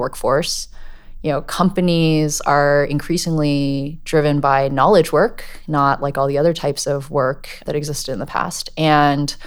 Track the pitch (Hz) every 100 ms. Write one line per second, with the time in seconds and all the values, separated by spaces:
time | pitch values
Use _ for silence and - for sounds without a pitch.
0 | 127 - 117 135 170 - - - - -
1 | - - 170 143 143 - 180 190 180 170
2 | 160 156 151 147 - 143 143 143 143 143
3 | - 165 170 160 147 143 139 139 139 160
4 | - 160 151 147 139 135 139 139 147 202
5 | 156 151 165 - - - - 147 139 135
6 | 139 135 139 139 165 160 143 135 - 143
7 | 139 147 131 135 - - - 151 147 143
8 | - 135 139 - - - - - 156 151
9 | 147 143 143 -